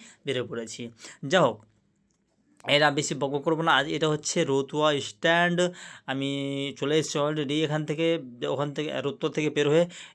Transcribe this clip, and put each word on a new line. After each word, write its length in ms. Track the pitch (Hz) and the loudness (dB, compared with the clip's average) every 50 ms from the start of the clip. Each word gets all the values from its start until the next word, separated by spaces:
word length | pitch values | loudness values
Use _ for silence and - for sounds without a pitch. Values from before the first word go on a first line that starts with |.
| - - - _ - | -12 -18 -20 _ -6
বের 100 | 143 127 127 | -4 -4 -4
হয়ে 100 | 120 - | -4 -4
পড়েছি। 340 | 123 117 113 113 - - 120 117 117 - - - - - - | -6 -8 -8 -8 -10 -12 -12 -12 -14 -16 -20 -20 -16 -12 -2
যাই 160 | 139 175 185 | 2 4 6
হোক, 240 | 156 120 104 107 - _ _ _ _ _ _ _ _ _ _ _ _ _ _ _ _ _ _ - - 131 | 6 4 4 0 -8 _ _ _ _ _ _ _ _ _ _ _ _ _ _ _ _ _ _ -8 -2 2
এরা 240 | 139 147 151 147 | 4 4 4 4
বেশি 220 | 139 151 143 - 156 | 4 2 -2 -4 -4
বকবক 260 | 131 143 135 143 143 135 | -4 -4 -2 -4 -2 0
করবো 180 | 165 160 156 | 0 0 2
না। 100 | 165 165 | 2 4
আজ 140 | 147 131 139 156 | 4 4 2 2
এটা 200 | 160 147 160 156 | 0 0 0 0
হচ্ছে 300 | 151 147 - - - 175 165 | 0 0 -2 -2 0 0 2
রতুয়া 560 | 139 139 139 135 139 - 147 151 151 147 139 | 2 2 0 0 -2 0 2 2 2 2 0
স্ট্যান্ড। 600 | - - - _ - 165 165 170 175 175 175 170 180 175 175 - - - - - - | -2 -6 -6 _ 2 2 4 4 4 4 2 2 0 0 -2 -6 -16 -18 -18 -12 -8
আমি 240 | - 131 135 139 139 139 139 139 139 139 139 139 143 139 - | -6 -6 -4 -4 -4 -4 -4 -4 -4 -4 -4 -6 -6 -6 -4
চলে 180 | 139 139 151 160 | -2 0 2 0
এসেছি 200 | 147 - - 151 | 0 0 0 0
already 380 | 143 147 156 151 147 131 147 156 160 | 0 0 0 -2 -2 -2 0 0 0
এখান 220 | 139 151 156 151 | 0 0 -2 -2
থেকে, 340 | 151 151 151 165 165 170 160 139 123 120 120 143 147 | -2 -2 0 0 0 0 0 -4 -8 -12 -8 -4 -4
ওখান 260 | 143 127 147 147 139 | -2 -2 -2 -2 -4
থেকে, 160 | 147 147 151 135 131 | -4 -6 -4 -4 -4
রতুয়া 300 | 123 139 - - - 151 151 | -4 -4 -4 -4 -4 -4 -2
থেকে 160 | 160 151 151 | 0 -2 0
বের 180 | - 147 143 143 | 2 2 4 4
হয়ে 160 | 147 165 175 175 - - - - - | 6 4 4 2 -2 -10 -18 -16 -8